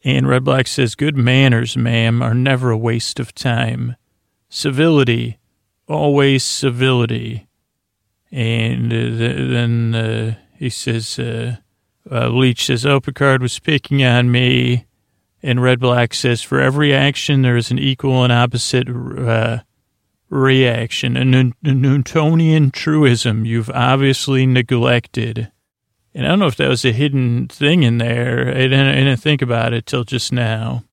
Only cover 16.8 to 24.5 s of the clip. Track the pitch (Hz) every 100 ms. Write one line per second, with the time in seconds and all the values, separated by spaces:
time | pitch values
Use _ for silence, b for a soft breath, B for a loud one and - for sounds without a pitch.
16.8 | 147 139 139 143 - 139 127 120 117 127
17.8 | 139 131 135 127 127 120 123 120 - 127
18.8 | 127 120 123 - 123 113 113 117 _ _
19.8 | _ _ _ _ _ 139 131 131 127 117
20.8 | 117 - 127 123 131 131 127 - 147 135
21.8 | 135 139 127 165 156 165 160 156 139 -
22.8 | - 156 143 120 120 107 113 117 110 131
23.8 | 123 135 139 135 - 135 131